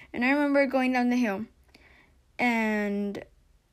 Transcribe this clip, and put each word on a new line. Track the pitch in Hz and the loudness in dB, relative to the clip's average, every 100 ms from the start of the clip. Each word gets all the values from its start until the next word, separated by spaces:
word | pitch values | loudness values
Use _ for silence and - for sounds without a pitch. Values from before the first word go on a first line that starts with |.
| - | -12
And | - | -4
I | 247 | 0
remember | 285 285 277 277 | 2 2 2 2
going | 269 254 | 2 0
down | 254 247 | 0 2
the | 247 | 2
hill. | 233 196 226 _ _ - - - _ _ _ - | 0 -2 -8 _ _ -20 -20 -20 _ _ _ -4
And | 247 233 220 214 208 202 202 202 - _ _ _ _ | -2 0 0 0 -2 -2 -4 -8 -14 _ _ _ _